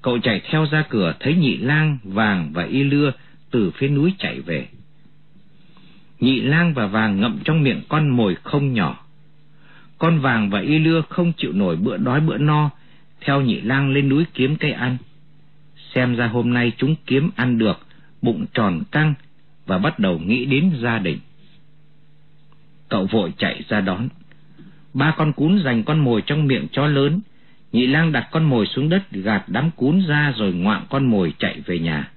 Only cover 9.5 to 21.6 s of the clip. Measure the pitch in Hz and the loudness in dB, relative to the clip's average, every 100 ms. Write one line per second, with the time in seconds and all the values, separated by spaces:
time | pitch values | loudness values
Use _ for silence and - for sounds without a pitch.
9.5 | - - - - - 165 165 135 117 104 | -20 -20 -20 -20 -2 2 2 2 0 0
10.5 | 101 113 156 160 165 156 - 175 160 - | 0 0 2 4 2 0 -2 -2 0 -4
11.5 | - 95 82 101 110 - 131 156 - 147 | 0 0 0 -2 -2 0 2 0 2 2
12.5 | 151 151 - - - - - - 139 131 | 2 0 -4 -20 -20 -20 -10 -2 0 2
13.5 | 104 107 135 139 135 139 139 170 - 131 | 0 -2 0 0 2 2 2 0 0 -2
14.5 | 151 151 - 127 127 - - - - - | 0 -4 -2 -4 -4 -8 -20 -20 -20 -20
15.5 | - - - - - 127 120 120 117 117 | -20 -20 -20 -6 -2 0 0 0 0 0
16.5 | 123 120 113 131 160 - 131 160 - 123 | 2 0 0 -2 -2 0 0 0 0 0
17.5 | 120 110 85 - - - - - 95 - | 2 0 -2 -8 -20 -20 -4 -2 -2 -4
18.5 | - 104 85 - 147 156 143 - - - | -2 0 -2 -4 0 0 0 -8 -20 -20
19.5 | - - 92 123 160 107 85 85 123 131 | -20 -4 -2 -2 0 -2 0 0 -2 0
20.5 | 135 185 151 117 117 90 73 - - - | 2 2 0 -2 -2 -2 -6 -10 -20 -20
21.5 | - | -20